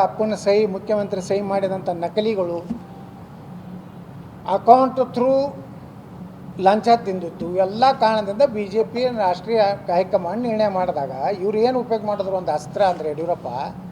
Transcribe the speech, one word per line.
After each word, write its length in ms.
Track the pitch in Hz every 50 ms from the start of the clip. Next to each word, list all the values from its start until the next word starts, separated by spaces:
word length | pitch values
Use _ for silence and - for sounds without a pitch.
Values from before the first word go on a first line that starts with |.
ಅಪ್ಪನ 320 | 196 - - - 214 220 208
ಸಹಿ, 320 | - - 202 202 214 214
ಮುಖ್ಯಮಂತ್ರಿ 560 | 202 185 190 190 - 214 208 202 196 202 190
ಸಹಿ 200 | 175 - 196 202
ಮಾಡಿದಂಥ 480 | 202 196 196 196 196 185 - 190 - 190
ನಕಲಿಗಳು, 760 | 175 170 170 170 175 214 214 226 220 190 180 175 170 170 165 175 233 - - - - - - - - - - - - - - - - - - - - - - - - - - - - - - - - - - - 185
ಅಕೌಂಟ್ 600 | 196 - 226 240 254 262 254 262 262 247 - -
ಥ್ರೂ 420 | 240 240 262 269 269 277 285 - - - - - - - - - - - - - - - - - - - - - -
ಲಂಚ 280 | 180 190 208 220 220 233 233 233 185
ತಿಂದಿತ್ತು, 500 | 196 185 185 175 165 - - 165 170 180
ಎಲ್ಲ 360 | 185 190 190 202 220 254 269 269 262
ಕಾರಣದಿಂದ 420 | 233 220 220 214 214 196 202 214
ಬಿ 240 | 285 269 220 214 208
ಜೆ 180 | 190 185 220 214
ಪಿ 220 | 185 - 233 254
ರಾಷ್ಟ್ರೀಯ 560 | 254 247 220 202 180 175 175 - 220 233 220 208 196 202 - - - 175
ಹೈಕಮಾಂಡ್ 480 | 180 190 185 - 185 180 170 190 233 247
ನಿರ್ಣಯ 240 | 240 220 214 214
ಮಾಡಿದಾಗ 680 | 208 190 185 185 185 160 147 139 131 131 131 139 180 208 175
ಇವ್ರು 160 | 180 208 208
ಏನು 220 | 214 226 247 262 247
ಉಪಯೋಗ 260 | 233 - 226 214 208
ಮಾಡಿದ್ರು 320 | 208 208 196 190 190 190
ಒಂದು 140 | 185 180 165
ಅಸ್ತ್ರ 300 | 151 151 - - - 196
ಅಂದರೆ 280 | 202 185 175 - 151 156
ಯಡಿಯೂರಪ್ಪ, 380 | 147 147 165 170 175 - - 127 120 127 147 190 180 - 185 180